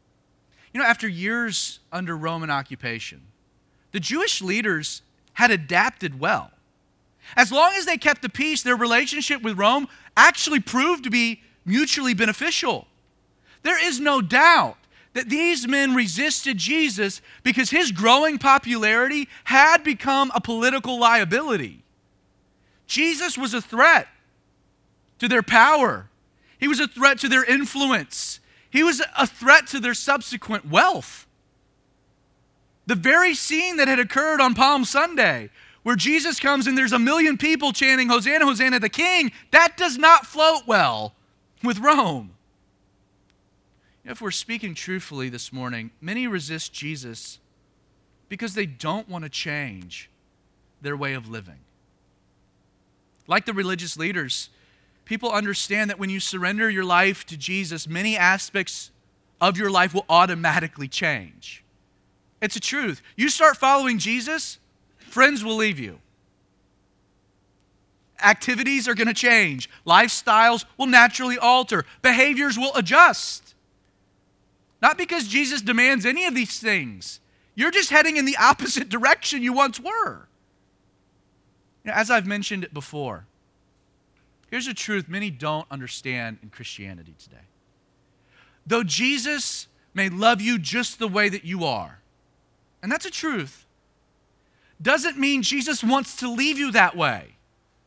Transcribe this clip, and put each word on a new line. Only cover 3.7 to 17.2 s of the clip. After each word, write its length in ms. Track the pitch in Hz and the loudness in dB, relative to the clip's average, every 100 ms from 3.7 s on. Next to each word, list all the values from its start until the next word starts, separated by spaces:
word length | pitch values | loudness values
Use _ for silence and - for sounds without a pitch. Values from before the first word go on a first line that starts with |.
| _ _ | _ _
the 80 | 202 | -8
Jewish 420 | 143 285 415 - | -4 -2 -2 -2
leaders 600 | 190 208 214 160 151 - - _ _ | -4 -2 -2 -4 -6 -12 -16 _ _
had 180 | - 240 | 0 2
adapted 680 | 196 143 170 233 - 180 135 | 2 0 0 0 -2 -10 -6
well. 340 | 165 170 71 _ _ _ _ _ _ _ - - | -4 -4 -6 _ _ _ _ _ _ _ -4 0
As 160 | 220 | 2
long 220 | 269 349 392 | 4 4 2
as 100 | 339 | -2
they 120 | 330 | -2
kept 240 | 302 294 | 0 -2
the 80 | 233 | -4
peace, 340 | - 302 302 | -6 -4 -2
their 140 | 247 240 | -2 0
relationship 640 | 233 233 277 294 277 285 | 2 0 0 -4 -4 -4
with 160 | 226 190 | -4 0
Rome 320 | 202 269 277 - - - | 2 2 -2 -10 0 6
actually 420 | 302 - 311 294 | 6 6 0 -2
proved 440 | - 247 302 339 | 0 0 0 0
to 60 | 247 | -2
be 320 | 240 233 220 _ _ 175 | -2 0 -4 _ _ -2
mutually 480 | 226 302 - 262 | 0 0 0 0
beneficial. 760 | 196 220 214 311 - - 165 - _ _ _ _ _ _ _ | 0 0 -2 -4 -2 -2 -4 -8 _ _ _ _ _ _ _
There 200 | 302 349 | -2 0
is 160 | 339 254 | 0 -2
no 220 | 294 277 | 0 0
doubt 560 | 180 254 320 320 135 - _ _ _ | 2 4 6 6 2 -4 _ _ _
that 160 | 240 240 | -8 -4
these 380 | 294 339 311 240 | -2 0 0 -2
men 280 | 277 269 254 | 0 2 2
resisted 600 | 214 165 294 - 269 208 | 0 -2 -2 -2 -4 -4
Jesus 640 | 170 311 302 196 202 - | -2 0 0 0 -4 -4